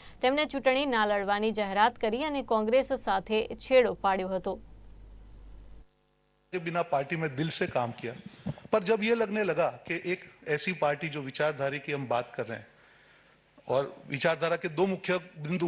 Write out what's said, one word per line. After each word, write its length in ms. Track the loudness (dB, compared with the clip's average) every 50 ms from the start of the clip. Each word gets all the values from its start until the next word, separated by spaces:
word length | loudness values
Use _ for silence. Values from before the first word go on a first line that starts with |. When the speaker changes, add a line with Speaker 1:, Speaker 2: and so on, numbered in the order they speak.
| -12 -18 -6 0
Speaker 1:
તેમને 220 | 2 2 2 2 0
ચૂંટણી 380 | 0 -2 0 2 4 4 4 2
ના 200 | 2 2 2 4
લડવાની 460 | 4 2 2 2 2 0 2 2 0
જાહેરાત 440 | 0 0 -2 0 4 4 4 4 4
કરી 220 | 2 0 0 0 0 -2
અને 180 | -2 -2 -4 0
કોંગ્રેસ 460 | 0 2 2 4 4 4 4 4 2 -2 -2
સાથે 400 | 0 0 0 0 0 0 0 0 0 -2 -6
છેડો 360 | -10 0 6 6 6 6 6 2
ફાડ્યો 360 | 0 2 2 2 2 0 -2
હતો. 240 | -2 -2 -2 -2 -4 -4 -8 -14 -20 -20 -20 -20 -20 -20 -18 -20 -20 -20 -20 -20 -18 -18 -18 -18 -18 -18 -18 -18 -18 -18 -20 -20 _ _ _ _ _ _ _ _ _ _ _ _ -8
Speaker 2:
के 60 | -6
बिना 220 | -4 -2 0 0 0
पार्टी 320 | 2 0 0 0 0 -2
में 140 | -2 -2 -2 -2
दिल 140 | -2 -2 -2
से 160 | 0 -2 -2
काम 240 | -2 0 0 -2 -2
किया, 220 | -4 -6 -8 -10 -10 -10 -14 -18 -20 -10 -10 -10 -10 -8 -2 0
पर 120 | 0 2 4
जब 200 | 2 2 2 2
ये 120 | 2 2
लगने 280 | 2 2 0 0 0 0
लगा 240 | 0 2 2 2 0 0 -4 -6
कि 160 | -6 -6 -4 -2
एक 180 | -4 -4 -4 -6 -12 -20 -12 -4
ऐसी 260 | -2 -2 0 0 -2 0
पार्टी 340 | 2 2 2 2 0 -2 -6
जो 120 | -4 -6
विचारधारा 560 | -6 -6 -2 0 0 0 0 0 -2 -2 -2
की 140 | -4 -4 -4
हम 160 | -4 -4 0
बात 240 | 0 0 0 0 -2 -6
कर 100 | -6 -6
रहे 120 | -6 -6
हैं 100 | -10 -10 -14 -20 -20 -20 -20 -20 -20 -20 -20 -20 -20 _ -20 _ _ _ _ _ -12 -4
और 280 | 0 2 2 2 0 -6 -12 -10
विचारधारा 480 | -8 -4 2 2 2 2 2 0 0 0
के 140 | 0 -2 -2
दो 160 | 0 2 2
मुख्य 300 | 2 2 0 0 0 0 0 -2 -6 -12 -10
बिंदु, 280 | -6 -4 -2 0 0